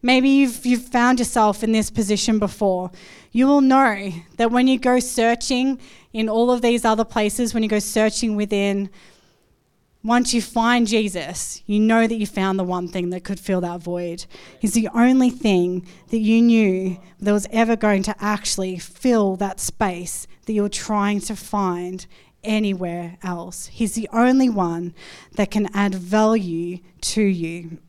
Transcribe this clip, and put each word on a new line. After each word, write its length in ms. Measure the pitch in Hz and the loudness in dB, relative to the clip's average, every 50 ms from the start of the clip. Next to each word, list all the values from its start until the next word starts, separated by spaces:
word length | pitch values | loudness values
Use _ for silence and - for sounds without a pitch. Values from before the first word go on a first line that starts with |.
| - | 2
maybe 260 | 240 254 254 254 269 | 4 2 4 4 4
you've, 340 | 269 277 277 254 226 - - | 4 4 4 2 0 -4 0
you've 220 | 247 247 240 247 | 0 0 0 -2
found 320 | - - 247 240 247 254 247 | -2 0 2 4 4 4 2
yourself 460 | 247 - - 247 214 208 196 - - | 0 0 2 2 2 2 2 0 -2
in 80 | 220 | 0
this 180 | 220 220 214 - | 0 0 0 -2
position 480 | - - 214 190 214 202 - - 226 214 | -2 -4 0 0 0 0 0 0 0 2
before, 540 | 208 190 - - 214 196 185 180 180 180 - - - - - - - _ | 0 -2 -2 0 0 0 0 0 -4 -8 -12 -16 -20 -20 -20 -20 -20 _
you 160 | _ 233 254 269 | _ 2 4 4
will 140 | 285 285 | 6 6
know 500 | 269 262 262 269 269 247 208 196 202 196 165 170 - - - | 6 6 6 6 4 4 2 -2 -6 -8 -8 -10 -14 -18 -4
that 160 | - 233 233 | 0 0 2
when 160 | 233 247 254 262 | 2 4 4 4
you 100 | 262 254 | 2 2
go 220 | 254 254 247 254 | 2 2 2 2
searching 800 | 247 - - - 226 233 - - - - 269 247 254 269 269 254 - - - - _ _ - | 0 -2 -2 0 2 2 2 0 -2 -2 -2 0 0 -2 -2 -4 -8 -20 -20 -20 _ _ -6
in 160 | 220 220 220 | -4 -2 0
all 220 | 214 226 233 247 | 2 2 2 2
of 100 | 247 240 | 2 2
these 240 | 226 233 240 233 - | 2 2 2 2 2
other 200 | 226 220 214 226 | 2 2 2 0
places, 460 | - - 233 214 208 208 - 247 226 | -2 0 0 0 0 0 -2 -4 -2
when 120 | - 233 220 | 0 -2 -2
you 60 | 214 | 0
go 100 | 214 208 | 0 -2
searching 560 | 202 - - 220 220 220 214 - - 220 214 | -2 0 0 2 2 2 0 -2 -4 -2 -2
within, 560 | 208 208 208 208 202 196 202 196 196 196 190 - - - - _ _ _ _ _ _ _ _ _ _ _ _ _ _ _ _ _ _ - | -2 -2 -2 -2 0 0 0 -2 -2 -4 -6 -10 -18 -20 -20 _ _ _ _ _ _ _ _ _ _ _ _ _ _ _ _ _ _ -2
once 300 | 214 240 247 247 - - | 0 2 2 2 2 0
you 80 | 240 | -2
find 460 | 214 - - 233 226 233 240 247 233 202 | -2 -2 -2 0 2 2 4 2 2 2
Jesus, 760 | 220 220 214 208 180 180 147 143 180 - - - - - - | 2 0 0 0 -4 -6 -8 -8 -10 -10 -10 -10 -12 -14 -6
you 160 | - 208 208 | -2 0 2
know 260 | 214 220 226 226 226 226 | 4 4 4 4 4 2
that 80 | 233 | 0
you 100 | 226 208 | -2 -4
found 320 | 202 - 208 190 190 190 190 | -4 -2 -2 -2 0 0 -2
the 60 | 185 | -2
one 240 | 180 180 180 180 170 | -4 -4 -6 -6 -6
thing 220 | 170 190 175 175 | -6 -6 -4 -4
that 160 | 180 180 180 | -6 -8 -8
could 140 | - 202 185 | -8 -10 -8
fill 200 | - - 190 180 | -4 -2 -2 -2
that 220 | 180 175 175 180 | -2 -4 -8 -8
void. 440 | 165 175 180 175 175 175 170 180 - - - - - - - - | -8 -6 -6 -6 -6 -6 -8 -10 -14 -16 -18 -20 -20 -20 -10 -4
He's 160 | - 214 - | -4 0 0
the 140 | 233 220 202 - | 0 0 0 2
only 340 | 233 233 254 262 262 254 247 | 4 4 4 6 4 4 2
thing 560 | 247 - - 220 196 180 175 180 180 185 - - - - _ _ | 0 0 0 2 2 2 2 0 -2 -4 -8 -10 -20 -20 _ _
that 80 | - 226 | -4 -2
you 220 | 220 208 226 226 | 2 4 4 4
knew 560 | 233 233 226 226 220 196 185 185 190 185 180 - - - - _ | 6 6 6 6 4 4 2 0 -2 -4 -6 -6 -12 -20 -18 _
that 140 | 196 202 208 | -2 0 0
was 120 | 208 202 - | 0 0 -2
ever 240 | - 226 233 226 233 | 0 0 2 2 0
going 280 | 220 214 214 208 190 190 | 0 2 0 2 2 0
to 120 | 202 202 - 202 | -2 -6 -4 -4
actually 560 | 208 214 208 - - - - 190 185 185 175 | -4 -4 -4 -4 -6 -6 -4 -4 -6 -6 -10
fill 560 | - - - - - 262 240 220 208 196 190 | -12 -16 -20 -4 0 2 2 2 2 0 -2
that 240 | 185 202 196 190 - | -2 -6 -6 -6 -8
space 680 | - - - - 220 196 180 170 180 170 - - - - - _ _ | -10 -10 -4 -4 -4 -4 -4 -6 -10 -10 -12 -12 -14 -16 -20 _ _
that 80 | - 220 | -4 -2
you're 160 | 208 202 208 | -2 -2 -2
trying 500 | 208 - - - 214 208 202 202 208 202 | -4 -6 -6 -4 -2 0 0 0 -2 -2
to 140 | 196 - 220 | -4 -6 -10
find 680 | - - - - 202 196 185 175 175 180 180 185 185 - - - - - _ _ _ | -10 -10 -6 -4 -2 -2 -2 -4 -4 -8 -10 -10 -12 -14 -18 -20 -20 -20 _ _ _
anywhere 760 | - 214 214 214 214 202 190 175 185 175 170 170 175 170 180 185 | -6 -4 -2 0 0 -2 -2 -4 -4 -6 -6 -6 -8 -10 -12 -10
else. 460 | - 185 180 170 170 185 180 - - - | -8 -8 -8 -8 -10 -12 -14 -16 -16 -16
He's 280 | - - 233 202 - | -6 -4 -4 -4 -4
the 120 | 226 220 - - | -6 -8 -4 0
only 340 | 226 240 254 262 269 262 254 | 2 4 4 4 4 4 2
one 460 | 220 202 185 170 165 170 175 175 165 - - - - - - _ - | 2 0 0 0 -2 -4 -6 -8 -10 -14 -20 -20 -20 -20 -20 _ -4
that 180 | - 208 196 | -2 -2 0
can 160 | - 214 208 - - | 0 -2 -2 -2 0
add 200 | 202 202 202 190 | -2 -2 0 -2
value 840 | 190 175 180 196 214 220 214 226 226 190 175 165 165 170 175 180 175 _ - _ _ | -4 -6 0 2 2 4 4 2 2 0 -2 -4 -6 -6 -6 -8 -12 _ -20 _ _
to 200 | - - - 220 | -8 -4 0 2
you. 580 | 214 196 190 170 165 165 170 175 170 165 165 - _ | 2 2 2 0 -4 -6 -8 -10 -12 -14 -16 -16 _